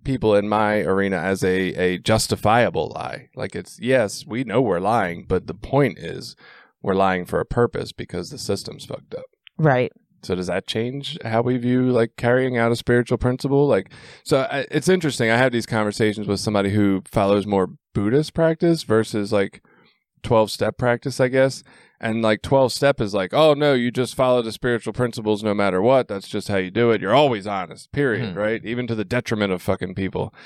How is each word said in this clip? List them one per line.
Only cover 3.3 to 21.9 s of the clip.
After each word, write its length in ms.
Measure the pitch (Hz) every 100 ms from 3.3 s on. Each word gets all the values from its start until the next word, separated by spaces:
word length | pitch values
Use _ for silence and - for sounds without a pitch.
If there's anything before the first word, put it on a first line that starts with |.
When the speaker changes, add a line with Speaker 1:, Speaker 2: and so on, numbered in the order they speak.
| -
Speaker 1:
Like, 200 | - -
it's, 240 | 92 -
yes, 460 | 117 131 104 - -
we 160 | 110
know 180 | 123 104
we're 200 | 123 87
lying, 420 | 98 117 95 85 -
but 180 | 92 104
the 60 |
point 440 | - - 135 135 82
is 380 | 82 90 - - - - _ _
we're 120 | -
lying 300 | 95 95 92
for 160 | 90 82
a 60 | -
purpose 480 | - 120 - -
because 380 | - 127 87 82
the 60 | 78
system's 460 | - 98 - -
fucked 320 | - - - -
up. 80 | - _ _ -
Speaker 2:
Right. 360 | 156 127 127 - _ _
Speaker 1:
So 140 | - 90
does 120 | 90
that 200 | 90 -
change 500 | 110 120 139 135 151
how 180 | 113 113
we 140 | 120 127
view, 360 | 120 127 127
like, 260 | 123 113 -
carrying 400 | 120 127 131 123
out 160 | 117
a 20 | 117
spiritual 420 | - 123 120 123
principle? 480 | 127 127 139 139 143
Like, 220 | 101 - - - - -
so 140 | 143 131
I, 140 | 139 -
it's 200 | 151 175
interesting. 400 | 185 160 - 113
I 80 | 117
have 160 | 131
these 120 | 120 -
conversations 640 | 110 107 - 110 101 104
with 140 | 98
somebody 300 | - 104 98
who 320 | 104 101 95 -
follows 380 | - 98 101 98
more 220 | 101 90 - _
Buddhist 400 | - 104 135 156
practice 500 | - 165 160 170 165
versus, 480 | - 113 107 110 101
like, 320 | 104 98 - _ _ _ _ _ _
twelve-step 560 | - 113 107 - 107 -
practice, 440 | 123 120 139 123
I 80 | 127
guess. 340 | 131 135 - - - _